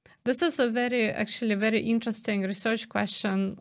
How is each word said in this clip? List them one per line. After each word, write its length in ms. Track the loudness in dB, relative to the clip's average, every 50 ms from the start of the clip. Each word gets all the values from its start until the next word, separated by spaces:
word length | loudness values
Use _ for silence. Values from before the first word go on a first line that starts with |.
| _ -20 -20 _ -2
This 160 | 0 0 2
is 180 | 2 2 2 2
a 100 | 2 2
very, 400 | 2 0 0 0 0 2 0 0
actually 460 | 0 -2 -2 -4 -4 -2 0 0 0
very 240 | 2 2 2 2 2
interesting 600 | 2 2 0 0 0 -2 -4 -4 -2 -2 -2 0 0
research 440 | -2 -2 -2 -2 0 -2 -2 -4 -4
question, 680 | -2 -2 0 0 0 0 0 0 0 0 0 -2 -4 -8